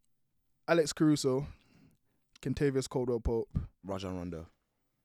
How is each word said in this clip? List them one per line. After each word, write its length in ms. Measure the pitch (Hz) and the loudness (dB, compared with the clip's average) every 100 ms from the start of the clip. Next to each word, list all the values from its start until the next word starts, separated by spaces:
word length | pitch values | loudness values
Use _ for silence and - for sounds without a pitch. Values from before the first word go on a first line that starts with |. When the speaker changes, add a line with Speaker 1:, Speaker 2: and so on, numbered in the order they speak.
| _ _ _ _ _ _ - | _ _ _ _ _ _ 2
Speaker 1:
Alex 260 | 170 147 | 2 2
Caruso, 540 | - 156 147 135 131 147 - _ _ - _ _ _ _ _ | 4 4 4 2 0 -2 -12 _ _ -20 _ _ _ _ _
Kentavious 460 | 143 131 143 131 - | -6 0 2 2 -2
Caldwell-Pope, 640 | 135 123 117 120 117 - - - - | -2 0 -2 0 -2 -2 -4 -6 -12
Speaker 2:
Rajon 340 | 90 95 95 92 | -8 -6 -6 -6
Rondo. 280 | 87 82 82 _ _ _ _ _ | -8 -10 -12 _ _ _ _ _